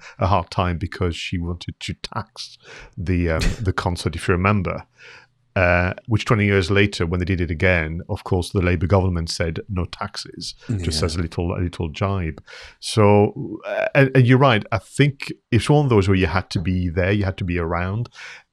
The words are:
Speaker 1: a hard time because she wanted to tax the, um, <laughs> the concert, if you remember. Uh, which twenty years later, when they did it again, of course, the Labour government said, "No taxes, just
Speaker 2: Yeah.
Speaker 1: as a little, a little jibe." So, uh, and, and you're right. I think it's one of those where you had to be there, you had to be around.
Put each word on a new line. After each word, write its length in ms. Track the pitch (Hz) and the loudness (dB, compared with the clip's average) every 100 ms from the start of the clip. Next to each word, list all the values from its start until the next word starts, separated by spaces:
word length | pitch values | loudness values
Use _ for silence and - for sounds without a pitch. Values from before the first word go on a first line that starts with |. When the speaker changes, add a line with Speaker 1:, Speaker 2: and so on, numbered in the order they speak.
| - - | -12 -4
Speaker 1:
a 80 | 92 | 0
hard 240 | 98 87 | 0 -2
time 280 | - 90 85 | -2 -2 -2
because 360 | 92 - 90 | -6 -4 -4
she 220 | 82 - 92 | -4 -6 -6
wanted 420 | 85 85 - - | -6 -8 -10 -12
to 140 | - | -12
tax 600 | 87 - - - - - - - - - - | -10 -10 -10 -12 -14 -18 -18 -20 -20 -18 -10
the, 360 | 90 90 85 | -2 0 2
um, 100 | 80 - | 0 0
<laughs> 100 | - | 0
the 140 | 104 | -2
concert, 420 | - 95 85 - 90 | -2 -2 -2 -4 -4
if 120 | - | -2
you 40 | |
remember. 540 | 90 95 104 82 80 - _ - - _ _ _ | 2 2 2 0 -6 -10 _ -20 -20 _ _ _
Uh, 380 | - 87 90 90 - - | 0 4 4 2 -4 -2
which 180 | 107 | -2
twenty 220 | - 113 101 | 2 2 4
years 240 | 98 85 | 2 4
later, 360 | 98 104 - 85 | 2 2 0 -2
when 140 | 90 | -2
they 60 | 90 | -2
did 140 | 90 | -2
it 100 | 85 | -2
again, 500 | 82 92 90 80 82 - | 0 2 2 0 -6 -8
of 160 | 101 | -10
course, 260 | - 92 85 | -2 -2 0
the 120 | 101 | 0
Labour 240 | 90 90 85 | 0 0 2
government 440 | 98 92 87 82 | 2 2 -2 -4
said, 300 | - 85 80 - | -4 -4 -4 -6
"No 160 | 92 | -6
taxes, 720 | 85 - 104 - - - 85 - - 104 | -6 -6 -10 -10 -14 -12 -14 -14 -6 -4
just 200 | 85 80 | -2 -2
Speaker 2:
Yeah. 60 | 90 | -2
Speaker 1:
as 100 | 85 | -2
a 60 | |
little, 320 | 85 - 87 | -4 -4 -4
a 60 | 98 | -2
little 300 | 90 - 85 | -4 -4 -8
jibe." 520 | 71 98 98 82 73 - - - - | -4 -4 -2 -4 -8 -16 -20 -20 -14
So, 800 | - - 104 104 107 139 127 92 | -4 4 6 8 6 0 -10 -10
uh, 220 | 101 104 - | -6 -4 0
and, 160 | 147 139 135 | 2 4 6
and 100 | 120 | 6
you're 120 | 127 | 6
right. 260 | 139 110 - | 6 4 0
I 60 | 110 | -6
think 540 | - - 143 - - - _ | -6 0 0 2 -10 -12 _
it's 180 | 113 - | 0 4
one 140 | 151 | 4
of 60 | 143 | 6
those 180 | 110 95 | 4 4
where 80 | 95 | 2
you 100 | 90 | 2
had 240 | 92 - | 0 -2
to 100 | - | -4
be 280 | 85 90 90 | -2 -2 0
there, 240 | 82 90 | 0 0
you 120 | 104 | 0
had 120 | 98 92 | -2 -4
to 80 | |
be 140 | 92 87 | -4 -4
around. 500 | 82 85 90 104 120 - - - _ | -2 -2 -2 -4 -6 -10 -20 -20 _